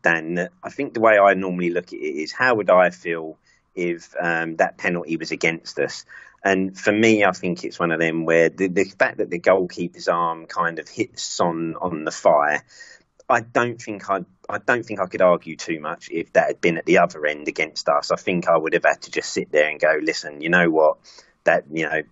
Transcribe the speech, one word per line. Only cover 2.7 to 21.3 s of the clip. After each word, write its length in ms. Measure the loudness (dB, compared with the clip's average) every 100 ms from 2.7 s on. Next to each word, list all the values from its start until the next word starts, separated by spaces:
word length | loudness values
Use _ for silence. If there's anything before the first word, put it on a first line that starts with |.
| 6 4
feel 460 | 0 -6 -6 -8 -14 _ _ _ -6
if, 380 | -4 -4 -8 -6
um, 360 | -2 -2 -2 -2
that 200 | -2 -2
penalty 400 | -4 -4 -4 -6
was 140 | -6
against 480 | -4 -2 -2 -8 -6
us? 260 | -4 -6 -18 -20 -20 _ 0
And 320 | 0 0 -2
for 140 | 0
me, 320 | 4 4 4
I 80 | 2
think 320 | 0 -4 -6
it's 160 | -8 -4
one 120 | -2
of 80 | 0
them 240 | 0 0 2
where 240 | 4 4
the, 180 | 2 -2
the 160 | 0
fact 360 | -2 0 -2 -2
that 100 | -6
the 100 | -2
goalkeeper's 720 | 2 2 2 -6 -10 -6 -2
arm 360 | 0 -2 -4 -8
kind 320 | -4 -4 -4
of 120 | -8
hits 340 | -6 -6 -8
Son 520 | -8 -2 -2 0 -4 -6
on 220 | -6 -6
the 80 | -6
thigh, 500 | 0 4 4 2 -2 -6 -20 -20 -20 _ _ -2
I 100 | -2
don't 420 | 0 0 0 -4
think 280 | -12 -10 -4
I, 100 | -6 -6 _ -10
I 80 | -6
don't 260 | -2 -2
think 160 | -4 -6
I 60 | -4
could 160 | 4
argue 340 | 4 4 0 -12
too 240 | -8 -8
much 300 | -8 -10 -8
if 220 | -8 0
that 140 | 0 2
had 140 | 0
been 160 | -2 0
at 80 | 2
the 120 | 4
other 280 | 4 0 -4
end 220 | -4 -6
against 400 | -4 -6 -4 -2
us. 240 | 0 0
I 60 | -4
think 320 | -2 -2 2
I 80 | 0
would 160 | 2
have 100 | 0
had 180 | 2 0
to 80 | -4
just 200 | -8 -6
sit 220 | -6 0
there 160 | 2 0
and 100 | 2
go, 200 | 0 2
"Listen, 400 | -2 -4 -8 -8
you 80 | 0
know 200 | 2 4
what? 280 | 4 2 2 -8 -20 _